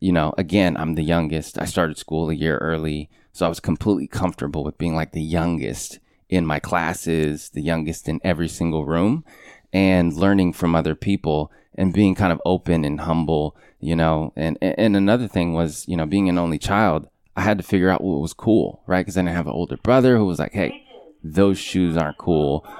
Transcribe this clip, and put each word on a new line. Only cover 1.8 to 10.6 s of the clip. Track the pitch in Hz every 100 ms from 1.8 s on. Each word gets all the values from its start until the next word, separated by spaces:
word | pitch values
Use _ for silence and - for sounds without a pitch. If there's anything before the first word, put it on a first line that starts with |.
| 82 76
school | - 80 80
a |
year | 78 80 76
early. | 80 80 78 76 76 _ _
So | - 85
I |
was | 82
completely | - 78 107 92 -
comfortable | 98 90 - 71 78 73
with | -
being, | 85 80
like, | 80
the | 82
youngest | 78 85 85 82 58 - - - _ _ -
in | 90 80
my | 76
classes, | - 87 80 - 85 82 76 76 -
the | -
youngest | 76 82 78 80 -
in | 78
every | 92 82 82
single | - 85 78 73
room, | 82 98 156 - - - - _
and | 95 95 92 85
learning | 76 98 98 90
from | -